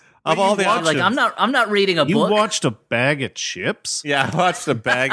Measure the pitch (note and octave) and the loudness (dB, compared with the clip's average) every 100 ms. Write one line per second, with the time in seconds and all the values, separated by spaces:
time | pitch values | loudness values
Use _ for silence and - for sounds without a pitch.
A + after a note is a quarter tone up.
0 | _ _ C#3+ E3+ G3 G3+ F#3 F3+ E3 D3 | _ _ -4 0 2 2 0 0 0 2
1 | F#3 C4+ A#3 - G#3 C4+ A3 G#3 F#3+ E3+ | 0 0 -2 0 0 2 0 2 2 2
2 | C#3+ G#3+ F#3+ G#3 G#3+ - C#3+ G#2+ _ A#2 | 2 2 2 2 0 0 -4 -4 _ 0
3 | C3 D3 B2 - - F2+ A2+ - - - | 0 0 -4 -8 -10 -6 -6 -6 -8 -8
4 | D3 C#3+ C3 D#3 F3+ E3+ - A#2 B2+ B2 | -2 0 0 0 0 0 -4 -2 -2 -2
5 | C3 | 0